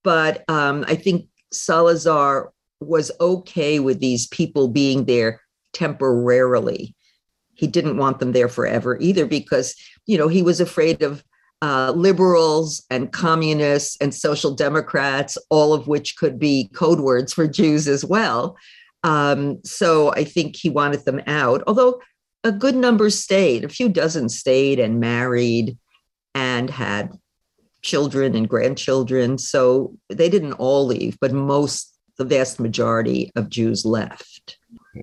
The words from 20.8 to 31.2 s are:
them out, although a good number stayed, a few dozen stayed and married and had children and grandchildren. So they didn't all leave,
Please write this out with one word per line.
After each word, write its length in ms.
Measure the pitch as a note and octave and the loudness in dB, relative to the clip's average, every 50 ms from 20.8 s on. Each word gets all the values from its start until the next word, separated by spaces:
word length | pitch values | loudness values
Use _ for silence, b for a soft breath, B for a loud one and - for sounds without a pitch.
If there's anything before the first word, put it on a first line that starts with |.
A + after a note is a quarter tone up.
| C#3+ C#3+ C#3+ C#3+ - | 0 0 -2 -2 -4
them 160 | C#3+ C3 C3+ - | -4 -4 -4 -4
out, 360 | C#3 D3 D3+ C#3 B2 B2 - - | -4 -2 0 2 2 0 0 0
although 340 | - G#3+ A#3+ B3 B3 B3 B3 B B B _ _ _ _ _ - | 0 2 4 4 4 2 0 B B B _ _ _ _ _ -4
a 100 | A3+ G3+ | -2 -2
good 240 | G3+ B3+ C#4 B3+ | 0 0 0 2
number 320 | B3+ B3 B3 A#3 G#3 G#3+ G#3+ | 2 2 2 4 4 4 2
stayed, 540 | G3 - - - F#3+ F#3+ F#3+ D#3 B2 A2+ - | 2 0 -2 0 2 2 4 4 2 0 -2
a 40 | D3 | -6
few 200 | - - B3 A#3 | -6 -2 -2 0
dozen 400 | F3+ E3 D3+ D#3+ D#3+ E3 B2 G#2+ | 0 2 0 0 -2 -2 -4 -4
stayed 500 | - - - C3+ C3 C3 C#3 C#3 C#3 B2+ | -6 -4 0 2 4 4 4 2 2 2
and 220 | A#2 A2 A2+ A#2 | 0 0 0 0
married 760 | A#2 A#2 A#2+ A#2+ B2 B2+ B2 A#2+ B2 A#2+ A2+ A#2 A#2 G#2 - - _ _ _ _ _ _ _ _ _ _ - | 0 0 0 0 0 0 0 0 0 2 2 0 0 -2 -6 -10 _ _ _ _ _ _ _ _ _ _ -6
and 340 | C3+ C3 B2+ B2+ A#2+ B2 C3 | -4 -4 -2 -2 -2 -4 -6
had 440 | - - B2 G2 G2+ G#2 G#2 F#2 - - _ _ _ _ _ _ _ _ _ _ _ _ - | -6 -8 -6 -6 -4 -6 -6 -8 -10 -16 _ _ _ _ _ _ _ _ _ _ _ _ -10
children 520 | - - D3 D3 C#3+ A#2 C3+ C3+ C3+ A2+ | -4 -2 -2 -2 0 0 0 0 0 0
and 140 | A2+ A2 A2 | 0 -2 0
grandchildren. 920 | - A2+ A#2 C3 C#3 - - - C3 C3+ B2+ A#2+ B2+ C3 B2 A#2+ C3+ B2+ | 0 0 0 0 -2 -4 -4 -2 0 0 0 0 0 0 0 0 -2 -4
So 580 | - - - C#3+ B2+ B2 B2+ C3+ D3+ - - - _ - | -6 -2 0 2 4 4 4 2 0 -4 -10 -16 _ -12
they 200 | G2+ - E3 F3 | -2 0 0 2
didn't 260 | F3+ G#3 D#3 C#3+ - | 2 2 0 -2 -8
all 320 | - B2 C3 C#3 C#3 C#3 | -4 -2 0 2 2 2
leave, 320 | B2 A#2+ - - - - - | 0 0 -2 -4 -6 -6 -2